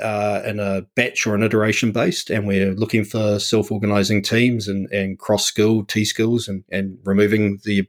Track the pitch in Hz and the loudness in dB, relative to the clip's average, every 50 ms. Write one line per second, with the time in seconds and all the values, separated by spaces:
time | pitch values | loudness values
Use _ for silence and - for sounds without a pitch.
0 | 107 110 107 104 104 104 101 98 - 113 101 104 101 98 98 98 95 - _ - | -4 -4 -2 -2 0 0 -2 -2 -4 -4 -4 -4 -2 -2 -2 -4 -4 -4 _ -2
1 | 120 123 - - - 113 104 101 113 107 110 107 107 110 107 - - 113 101 113 | -2 0 -2 -2 -2 0 2 2 2 2 2 2 2 2 2 2 0 0 0 0
2 | 139 180 180 - - - 92 113 104 101 98 95 95 98 92 101 117 - - 113 | 0 0 0 -2 -4 -4 -2 -2 0 0 0 2 2 0 0 0 -2 0 0 0
3 | 101 - - 110 107 104 104 101 - - - 107 104 - 107 101 104 104 104 101 | 0 0 -2 -2 0 0 0 0 0 0 0 0 0 0 -2 -2 0 0 2 2
4 | 98 98 107 101 98 - 113 113 123 123 120 113 101 98 98 98 98 - - 101 | 2 2 0 0 0 2 2 2 4 2 2 0 -4 -4 -4 -4 -6 -4 -4 -4
5 | 98 98 95 - - - 107 101 - - - - 107 107 113 110 104 - - 107 | -4 -4 -6 -8 -2 0 0 0 0 -2 0 2 2 2 2 2 0 -2 -2 -2
6 | 104 101 - - 110 113 120 117 110 - 98 92 - _ - 98 98 95 92 - | -2 -2 -2 -2 0 0 0 -2 -2 -4 -8 -10 -10 _ -6 -4 -4 -4 -8 -8
7 | - 98 98 101 104 101 110 107 107 101 101 101 - 104 101 98 95 | -4 0 2 4 4 4 4 2 2 0 -2 -2 -4 0 0 0 0